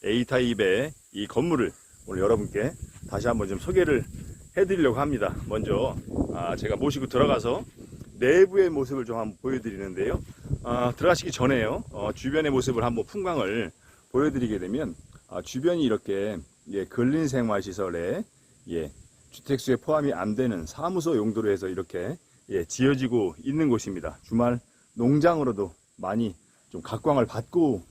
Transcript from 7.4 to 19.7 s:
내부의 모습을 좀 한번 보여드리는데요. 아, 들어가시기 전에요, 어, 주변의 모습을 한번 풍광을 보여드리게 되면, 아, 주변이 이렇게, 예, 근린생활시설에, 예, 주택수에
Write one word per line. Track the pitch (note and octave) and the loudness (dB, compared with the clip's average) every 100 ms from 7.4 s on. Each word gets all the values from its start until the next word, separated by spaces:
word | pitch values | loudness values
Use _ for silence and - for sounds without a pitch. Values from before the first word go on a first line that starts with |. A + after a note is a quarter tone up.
| A#2 D#3 B3 - - - - - | 0 -2 -6 -18 -20 -18 -18 0
내부의 | B2 E3+ F#3+ G3 F3+ | 6 8 8 6 4
모습을 | D3+ B2+ C3+ | 2 -2 -4
좀 | A#2 A2+ | -4 -4
한번 | G#2+ G2 | -4 -6
보여드리는데요. | B2+ C3 A2+ G2 G2 F2+ G#2+ - - - - - | -4 -4 -4 -8 -8 -2 -2 -2 -6 -16 -8 -6
아, | B2 A#2+ B2 - | -2 0 0 2
들어가시기 | E3 F3 F3 | 2 2 -2
전에요, | B2+ C3 C3 A2 E3+ A#3 | 0 2 2 0 -4 -8
어, | G#2 G#2 | -6 -6
주변의 | G#2 C3 D3+ D3+ | -4 -2 0 2
모습을 | C3 B2 A#2 | 0 0 0
한번 | A#2+ A#2 | 0 -2
풍광을 | - G#3 F#3 D#3+ F#2+ A2+ F2+ _ - - _ | -4 -6 -4 -2 0 -2 -4 _ -20 -20 _
보여드리게 | B2+ D3+ C#3 A#2+ G#2 | 0 2 0 -2 -2
되면, | F2+ B2 B2+ E2 - - _ | -2 -4 -4 -8 -18 -20 _
아, | F2+ | -10
주변이 | - B2+ D#3+ F3 | -8 -2 0 2
이렇게, | C3+ G#2 - G2 G#2 F2+ C#2+ _ - | 2 0 -2 -2 -2 -6 -12 _ -8
예, | G2 | -6
근린생활시설에, | F#2 - B2 D#3 D3+ B2+ A#2 G2+ F#2+ F#2 F#2+ E2+ F2 D#3 A3 _ _ _ - | -4 0 2 2 0 0 0 -2 -2 -4 -4 -2 -2 -4 -6 _ _ _ -8
예, | E2+ D2+ - - _ _ | -6 -6 -12 -20 _ _
주택수에 | - - C3+ - | -20 -4 -2 0